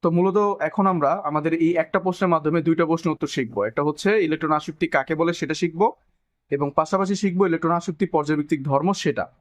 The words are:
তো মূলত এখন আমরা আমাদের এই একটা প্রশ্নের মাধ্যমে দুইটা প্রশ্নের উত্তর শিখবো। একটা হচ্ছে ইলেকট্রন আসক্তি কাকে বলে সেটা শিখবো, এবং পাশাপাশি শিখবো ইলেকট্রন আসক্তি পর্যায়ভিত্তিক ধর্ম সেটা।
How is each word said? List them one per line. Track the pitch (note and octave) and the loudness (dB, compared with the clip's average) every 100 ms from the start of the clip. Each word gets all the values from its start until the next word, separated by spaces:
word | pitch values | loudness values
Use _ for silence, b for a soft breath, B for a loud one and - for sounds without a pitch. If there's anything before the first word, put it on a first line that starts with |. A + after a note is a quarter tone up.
তো | F3 | 2
মূলত | E3+ F#3 F#3+ G#3 G3 | 2 2 2 0 0
এখন | D#3 - G3 | -4 0 0
আমরা | F3+ C#3 F3+ | 2 0 0
আমাদের | D3+ D3+ D3+ | -2 -2 -2
এই | E3 D#3+ E3+ | 0 2 2
একটা | D#3+ F#3+ | 0 -2
প্রশ্নের | F3+ F3 F#3 | -2 -2 0
মাধ্যমে | E3 D3+ E3+ | 2 2 0
দুইটা | D#3+ E3 E3 | 0 2 2
প্রশ্নের | E3 E3 | 0 -2
উত্তর | D3+ D3+ | -2 -4
শিখবো। | - A#2 A#2 | -4 -4 -2
একটা | G#2 A2+ | -2 0
হচ্ছে | D3 D3 G3 G#3+ | -2 0 0 2
ইলেকট্রন | E3+ D3+ D#3 | 2 -2 0
আসক্তি | D3+ - D#3 D#3+ | -2 -2 -4 0
কাকে | D3+ C3 | 0 0
বলে | D#3 E3 | 0 0
সেটা | E3 C#3+ | -2 -4
শিখবো, | D#3+ F3 D#3+ G#3+ - _ _ _ _ _ | -2 -2 0 0 0 _ _ _ _ _
এবং | C#3+ C#3+ C#3 | -2 0 0
পাশাপাশি | D#3 G3 F#3+ | 0 0 0
শিখবো | G3 G3+ F3+ F#3+ | 0 0 2 2
ইলেকট্রন | E3 E3 | 2 0
আসক্তি | F3 E3+ D#3+ F#3 | 0 -2 -4 -2
পর্যায়ভিত্তিক | D#3+ D3 D3+ D3 D3+ | 0 0 -2 0 -2
ধর্ম | C3+ C#3 E3 | 0 0 2
সেটা। | G3 F3 A2+ F#2 _ | 0 -2 -2 -6 _